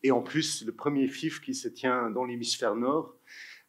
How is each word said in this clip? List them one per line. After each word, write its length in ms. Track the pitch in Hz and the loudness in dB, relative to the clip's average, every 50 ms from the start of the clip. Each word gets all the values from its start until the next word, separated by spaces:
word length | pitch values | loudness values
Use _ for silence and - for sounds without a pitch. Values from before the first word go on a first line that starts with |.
| - | 4
et 80 | 135 | 4
en 100 | 131 - | 4 4
plus 420 | - - - 156 151 - - - 117 | 2 0 0 0 0 0 -2 -4 -6
le 60 | 113 | -6
premier 360 | - - - 143 147 139 135 | -6 -2 -2 0 2 2 2
fif 340 | - - - - 160 - - | 2 0 -2 -4 -4 -4 -6
qui 120 | - - 123 | -6 -6 -4
se 140 | - - | -4 -6
tient 440 | 117 - - - 127 123 127 120 113 | -6 -4 0 2 2 2 2 2 0
dans 140 | 104 123 127 | 0 -2 -2
l'hémisphère 500 | 123 120 120 117 113 - - 120 110 104 | -2 -4 -4 -2 -2 0 0 2 2 2
nord. 400 | 117 120 131 143 160 156 - - - _ - - - - - - - - | 2 2 2 2 2 0 -4 -10 -20 _ -20 -18 -18 -16 -16 -18 -18 -4